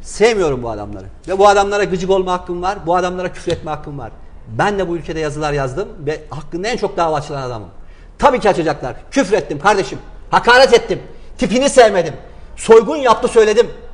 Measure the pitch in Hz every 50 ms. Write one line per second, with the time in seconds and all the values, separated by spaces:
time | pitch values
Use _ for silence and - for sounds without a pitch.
0 | - - - - 196 233 233 208 180 156 139 123 120 117 113 104 104 104 101 98
1 | 95 95 - - - 160 180 196 196 202 202 202 196 202 208 208 202 175 175 185
2 | 180 180 190 196 185 185 180 180 180 - 180 175 175 185 202 208 156 156 175 180
3 | 180 180 180 185 180 180 - - - 170 170 165 - 165 151 143 - 156 147 135
4 | 123 110 - - - - - - - - 110 117 151 196 208 196 190 170 170 170
5 | 151 - 165 160 156 151 139 147 151 151 147 143 135 131 123 147 202 233 - -
6 | 156 135 156 147 - - - 151 165 - - 170 185 220 247 214 - 190 - -
7 | 170 165 156 147 143 - 151 139 135 127 123 113 101 87 - - - - - -
8 | - - - - - 277 269 240 - 208 175 - 165 160 147 - - 131 113 -
9 | - - - 269 277 170 202 196 - - 165 147 - 196 214 196 185 - - 143
10 | - - - - - - - 185 - - 240 254 269 - 240 226 - - 185 147
11 | - - - - - - - - - 196 190 254 269 285 - 262 240 220 202 190
12 | 170 156 - - - - - - - - - - - - 226 226 226 196 302 311
13 | 269 247 226 - - 233 - 240 214 214 214 220 233 170 - - - -